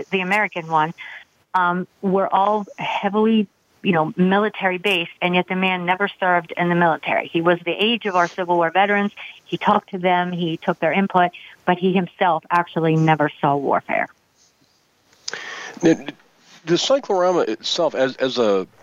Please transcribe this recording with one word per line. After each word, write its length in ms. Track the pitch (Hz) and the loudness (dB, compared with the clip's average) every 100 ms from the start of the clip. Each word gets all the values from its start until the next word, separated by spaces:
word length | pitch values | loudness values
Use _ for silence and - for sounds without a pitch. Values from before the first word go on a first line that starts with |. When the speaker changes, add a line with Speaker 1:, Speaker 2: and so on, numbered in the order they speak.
| - | -4
Speaker 1:
the 100 | 190 | -4
American 460 | 180 208 202 180 165 | -2 -2 -2 -6 -2
one, 260 | 160 156 - - - - _ _ | 0 0 -4 -16 -18 -20 _ _
um, 320 | 185 175 180 175 - | 0 0 0 -6 -6
were 260 | 196 196 190 | -2 0 2
all 400 | 190 202 214 196 - | 2 2 0 -4 -10
heavily, 680 | 170 - 202 208 220 220 196 _ _ _ | -6 -4 -2 0 2 2 0 _ _ _
you 100 | 202 | -2
know, 200 | 165 156 165 | 0 0 0
military 640 | 185 202 214 - 190 180 | 2 2 0 -2 -4 -2
based, 340 | 202 180 170 - | -2 -2 -4 -4
and 140 | 180 180 | 0 0
yet 100 | 175 | 0
the 80 | |
man 320 | 185 185 180 175 | -2 -2 -2 -2
never 220 | 185 202 | -2 -2
served 440 | - 185 175 165 - | -2 0 0 0 -2
in 120 | 175 | 0
the 60 | |
military. 540 | 175 170 151 170 165 - | 2 2 0 -2 -4 -2
He 120 | 165 | -2
was 200 | 170 170 | 0 0
the 120 | 170 | -2
age 340 | 165 220 233 208 | -2 -2 -2 -2
of 100 | 180 | 0
our 100 | 170 | 0
Civil 300 | - 175 175 | -2 -2 0
War 140 | 165 | 2
veterans. 420 | 185 202 202 202 - - - | 2 2 2 -2 -6 -18 -16
He 120 | - 180 | -10 -4
talked 340 | - 202 - | 0 0 -2
to 80 | 190 | -4
them, 340 | 185 180 180 | 0 2 0
he 240 | 175 170 165 | -2 -4 -4
took 240 | - 165 | -4 -2
their 120 | 160 | 0
input, 380 | 180 196 185 175 - - - | 0 2 2 2 -2 -20 -8
but 140 | - 175 | -2 0
he 140 | 185 | 2
himself 520 | 190 175 - 185 160 - | 0 0 0 0 0 0
actually 460 | 175 175 170 160 160 | -2 0 0 2 4
never 340 | 160 151 147 - | 4 2 0 0
saw 140 | 147 | 0
warfare. 540 | 143 131 107 - - - _ _ _ _ _ _ _ _ _ _ _ - - - - - - | 0 0 -2 -2 -4 -6 _ _ _ _ _ _ _ _ _ _ _ -12 -12 -14 -14 -16 0
Speaker 2:
Now, 140 | 165 156 143 - _ _ _ - | 2 2 -2 -16 _ _ _ -10
the 140 | 160 170 | -2 0
cyclorama 600 | - 277 - 190 180 170 | 2 0 2 0 2 2
itself, 540 | 110 110 - - 160 | 0 -4 -4 -2 -2
as, 220 | 110 131 - | 0 -2 -2
as 220 | 131 123 | -4 0
a, 280 | 110 95 90 - | 2 2 -2 -6